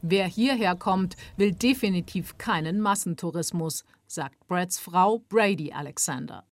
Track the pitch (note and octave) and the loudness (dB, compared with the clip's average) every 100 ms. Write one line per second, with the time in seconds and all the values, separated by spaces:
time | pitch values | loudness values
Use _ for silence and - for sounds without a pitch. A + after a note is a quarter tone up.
0 | E3 G3 F#3 - B3 B3+ G3+ F3+ - F#3+ | 2 2 2 2 2 4 2 0 0 2
1 | F#3 - - - G3+ F3 A#3+ C4 G#3+ F3+ | 0 -4 -16 0 0 4 2 2 2 0
2 | F3 F#3 D#3+ - - F3+ D#3+ G3 G#3+ G3+ | -2 -6 -6 -8 -2 -2 0 0 0 0
3 | - E3 F3 E3 D#3+ E3+ D#3+ - - _ | -2 -4 -4 -4 -4 -2 -4 -6 -12 _
4 | _ - C#3 _ _ F3+ F3+ - - F3 | _ -8 -8 _ _ -2 0 -4 0 4
5 | F#3+ A3+ _ G#3+ G#3 F#3+ D3 D3 C#3+ - | 4 4 _ 2 4 2 -4 -8 -10 -4
6 | - C3 D3 - - | -4 -4 -8 -12 -20